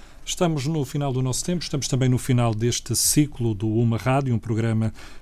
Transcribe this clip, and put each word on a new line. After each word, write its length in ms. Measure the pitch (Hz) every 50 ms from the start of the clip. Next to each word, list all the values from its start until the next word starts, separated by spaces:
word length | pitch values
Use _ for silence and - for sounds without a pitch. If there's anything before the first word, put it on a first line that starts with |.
| - - - - - -
Estamos 380 | - - 185 160 160 147 123
no 180 | 151 165 156 135
final 280 | 123 - 147 143 139
do 100 | 123 131
nosso 220 | 131 131 123 - -
tempo, 180 | - 180 170
estamos 240 | - - - 143 -
também 220 | - - 123 131 127
no 100 | 127 120
final 340 | - - 127 120 120 117
deste 440 | 110 107 117 120 117 - - - 117
ciclo 580 | - - - - 151 151 139 - - 117 117 107
do 140 | 92 110 110
Uma 280 | 107 113 120 117 113
Rádio, 380 | 107 - 127 131 139 135 131 120
um 60 | 107
programa 520 | - 110 113 107 113 113 113 110 113 110 - - - - - -